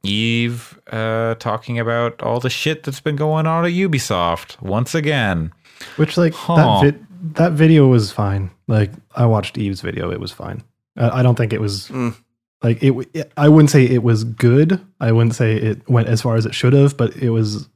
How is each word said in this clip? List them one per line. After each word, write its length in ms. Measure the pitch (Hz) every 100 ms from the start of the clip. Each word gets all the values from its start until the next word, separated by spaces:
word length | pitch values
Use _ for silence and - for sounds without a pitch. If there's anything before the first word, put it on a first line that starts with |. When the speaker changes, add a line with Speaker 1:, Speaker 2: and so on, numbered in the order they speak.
Speaker 1:
Eve, 720 | 95 104 113 117 117 120 - _ -
uh, 440 | 110 113 110 113 113
talking 440 | 120 110 - 117
about 420 | 117 117 117 -
all 200 | - 117
the 80 | 127
shit 340 | - 151 156
that's 160 | - 135
been 160 | 156 143
going 320 | 151 156 160
on 160 | 165
at 80 | 175
Ubisoft 880 | 175 190 143 - 95 87 85 - -
once 320 | 95 104 123
again. 600 | 165 147 143 107 85 80 _ _ _ - -
Speaker 2:
Which, 220 | 156 -
like, 160 | 170
Speaker 1:
Huh. 220 | - - 170
Speaker 2:
that 260 | 135 104
vid-, 220 | 143 147 - 180 165 151
that 180 | 175
video 340 | 151 160 160 135
was 240 | 123 101
fine. 400 | - 101 98 92 _ -
Like, 240 | 110 101 - _ -
I 100 | 120
watched 320 | 107 98 -
Eve's 220 | 101 95
video. 320 | 92 95 90
It 80 | 90
was 140 | 87
fine. 300 | - - - - _ _ -
Uh, 140 | 120
I 100 | 127
don't 120 | 123 120
think 180 | 113
it 80 | 110
was 260 | 107 98 -
Speaker 3:
Mm. 260 | 131 120 117 _ _ _ _
Speaker 2:
like, 220 | 117 113
it, 40 | 135
w-, 180 | 123 127
it, 180 | 156 143 -
I 100 | 147
wouldn't 220 | 156 147
say 160 | 143 127
it 180 | 123
was 200 | 117 110 113
good. 540 | 110 120 131 165 185 - _
I 140 | 117
wouldn't 200 | 113 117 113
say 200 | 113 110
it 340 | 110 104 -
went 200 | 123 110
as 120 | 117
far 140 | 123 113
as 100 | 110
it 80 |
should 200 | - 127
have, 240 | 139 139 139
but 180 | 117 -
it 140 | 127
was 400 | 113 107 104 -